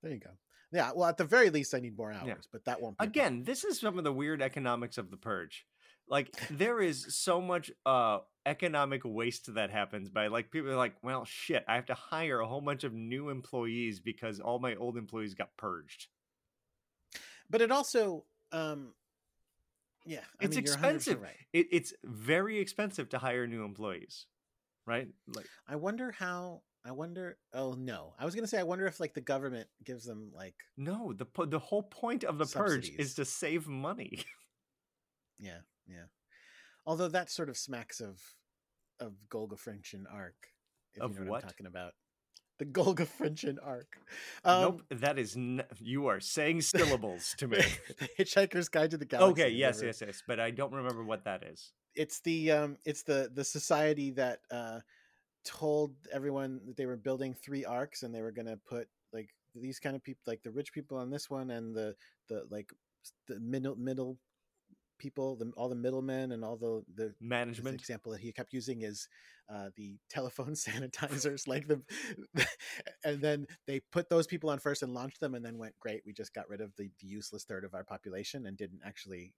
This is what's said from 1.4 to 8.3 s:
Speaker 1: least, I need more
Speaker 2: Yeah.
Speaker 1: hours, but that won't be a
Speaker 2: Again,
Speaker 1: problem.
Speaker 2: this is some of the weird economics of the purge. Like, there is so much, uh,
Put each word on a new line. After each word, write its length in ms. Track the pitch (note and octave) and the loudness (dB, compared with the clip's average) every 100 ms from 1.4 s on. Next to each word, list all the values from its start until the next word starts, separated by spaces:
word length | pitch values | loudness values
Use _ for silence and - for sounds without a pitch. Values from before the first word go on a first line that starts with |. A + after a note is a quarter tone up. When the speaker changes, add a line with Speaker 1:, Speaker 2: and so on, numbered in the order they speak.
| A3+ | 10
Speaker 1:
least, 240 | D3+ C#3 C3 | 8 2 -2
I 40 | |
need 180 | B2 G#2 | -2 -6
more 140 | G#2+ | -6
Speaker 2:
Yeah. 220 | G#2+ F2+ G#2 | -4 -4 -6
Speaker 1:
hours, 120 | - | -8
but 140 | A2+ - | -8 -4
that 160 | B2 | -2
won't 160 | A#2+ G3+ | -2 0
be 60 | G#3+ | 0
a 20 | |
Speaker 2:
Again, 160 | B3+ | 4
Speaker 1:
problem. 200 | A#3+ B2 | 2 2
Speaker 2:
this 200 | B2+ C4+ | -2 -2
is 160 | G#4 E4+ | -2 0
some 180 | A3 F3+ | 0 2
of 60 | |
the 100 | D#3 | 0
weird 280 | C3 C#3+ D#3 | 2 0 2
economics 560 | C3+ C#3 B2+ A#2+ A#2+ - | 0 0 0 0 0 -6
of 140 | G2 | -8
the 60 | F#2+ | -8
purge. 480 | A#2 G2 E2+ - - _ - _ _ | -4 -2 -4 -10 -18 _ -20 _ _
Like, 240 | C#3 C3+ - - | 0 0 -6 -8
there 320 | D3 G3+ A#3+ | 2 2 4
is 340 | F3+ C#3 - - | 4 2 -2 -2
so 260 | - F3 | 4 4
much, 300 | F3+ F3 D3+ - - | 4 0 -2 -2 4
uh, 340 | C3 A#2 G2+ - | 6 6 4 0